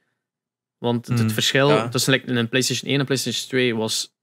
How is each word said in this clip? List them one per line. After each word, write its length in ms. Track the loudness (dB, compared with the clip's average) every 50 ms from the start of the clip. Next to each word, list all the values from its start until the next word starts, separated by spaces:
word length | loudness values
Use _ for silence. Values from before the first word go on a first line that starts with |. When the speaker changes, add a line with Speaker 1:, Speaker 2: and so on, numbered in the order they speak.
| _ _ _ _ _ _ _ _ _ _ _ _ _ _ _ -6
Speaker 1:
Want 280 | -2 -2 -2 -2 -2
het 120 | -2 0 0
Speaker 2:
Hmm. 120 | 0 0
Speaker 1:
verschil 380 | 0 0 0 2 2 4 4 4
Speaker 3:
Ja. 200 | 4 4 2 0
Speaker 1:
tussen, 240 | -2 -2 2 2
like, 180 | 2 2 0 0
een 160 | -2 -2 0 0
PlayStation 420 | 0 0 0 0 -2 -4 -4 -2
één 100 | -2 -2
en 60 | 0
PlayStation 420 | -2 -2 -2 -2 -4 -6 -6 -6 -4
twee 280 | -2 0 0 0 0
was 380 | 0 -2 -2 -2 -4 -6 -8 _ _